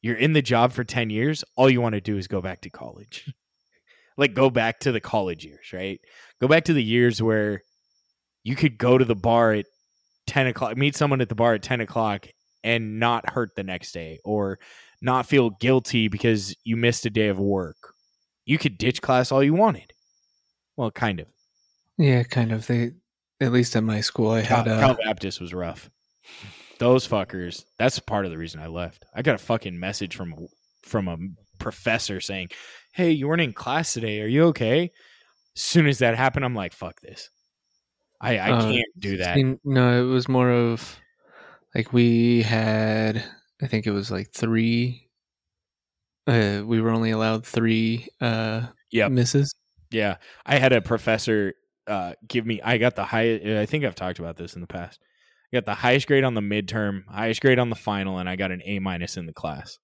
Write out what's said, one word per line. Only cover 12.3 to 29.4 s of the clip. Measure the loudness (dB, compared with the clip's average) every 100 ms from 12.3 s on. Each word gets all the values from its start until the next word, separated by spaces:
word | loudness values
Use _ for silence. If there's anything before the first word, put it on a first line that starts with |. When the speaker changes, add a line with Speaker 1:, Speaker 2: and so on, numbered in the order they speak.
| _ _ _
Speaker 1:
and | -2 -2 -2 -2
not | 0 0 -2
hurt | -4 -4 -6
the |
next | -8 -8 -10
day, | -12 -12 -12
or | -4 -2 -2 -6 -14 -20 -20 _
not | -2 -2
feel | 2 0 0
guilty | -2 0 0 2 -2 0
because | 0 0 0 -2 -12
you | -6 0
missed | 0 0 -4
a |
day | 0 0
of | 0
work. | -2 -2 -4 -12 -20 _ _ _ _ _
You | -4 -2
could | -2 -2
ditch | -2 -2
class | 0 2 2
all | 2
you | 2
wanted. | 4 2 0 -10 _ _ _ _ _ _ _ _ -6
Well, | -6
kind | -2 -2 -2
of. | -8 _ _ _ _ _ _ 2
Speaker 2:
Yeah, | 4 4
kind | 2 0 0
of. | -2 -2
They, | -2 -2 -6 _ _ _ _
at | 2
least | 2 2
at | 0
my | 0 -2
school, | -4 0 0
I | 2
Speaker 1:
Cal, | 2 2
Speaker 2:
had | 2
a | 2
Speaker 1:
Cal | 2 2
Baptist | -2 -4 -6 -8
was | -10
rough. | -8 -8 -10 -18 _ _ _ _ -20 -20 -20 -20 -2
Those | 4 4 4
fuckers, | -2 -2 -8 -10 -12 -18 _
that's | 0 0
part | -4 -4 -2
of |
the | -6
reason | -10 -12
I | -10
left. | -8 -8 -10 _
I | -4
got | 0
a |
fucking | -2